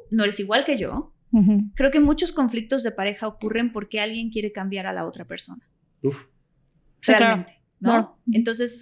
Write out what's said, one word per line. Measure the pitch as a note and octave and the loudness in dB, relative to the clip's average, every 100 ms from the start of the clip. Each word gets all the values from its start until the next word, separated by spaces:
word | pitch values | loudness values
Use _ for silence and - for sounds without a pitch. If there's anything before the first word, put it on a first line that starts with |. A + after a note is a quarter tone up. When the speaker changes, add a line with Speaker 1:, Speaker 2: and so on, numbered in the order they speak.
| - | -4
Speaker 1:
no | A3 | 0
eres | G3+ G3+ | 0 0
igual | G3 A3+ | 0 0
que | C#4+ C4 | 2 -2
yo". | E3 - - _ - | -2 -6 -10 _ 0
Speaker 2:
Ujú. | A3+ G3 G#3 G#3 | 4 6 4 2
Speaker 1:
Creo | - C#4 | 2 2
que | D4+ | 4
muchos | D4 D4+ F4 | 4 4 0
conflictos | - B3+ A#3 A3+ C4+ | 0 0 -2 -2 -2
de | A3+ | -2
pareja | G3 G3 G#3 A3 | -4 -6 -4 -8
ocurren | G#3+ G#3+ A3+ A#3+ | -6 -4 -2 -2
porque | A3 G3 G#3+ | -4 -8 -6
alguien | G#3+ A3+ A#3 | -4 -4 -6
quiere | A3 G#3 | -6 -6
cambiar | G#3 F#3+ G3 F#3 | -6 -8 -6 -6
a | |
la | F#3 E3 | -6 -8
otra | F3 F3 | -10 -14
persona. | F3 - G#3+ _ _ _ _ | -12 -12 -16 _ _ _ _
Speaker 3:
Uf. | C3+ C#3 - _ _ _ _ _ _ _ | -6 -6 -12 _ _ _ _ _ _ _
Speaker 2:
Sí, | - | 2
claro. | B3+ A#3 | 4 4
Speaker 1:
Realmente, | G#3 F3+ _ _ - | 2 -4 _ _ -6
¿no? | G#3+ | 0
Speaker 2:
Claro. | A3+ A3 _ - | 2 0 _ -2
Speaker 1:
Entonces | A3 A#3 A3+ A#3+ - | 0 0 -2 -4 -4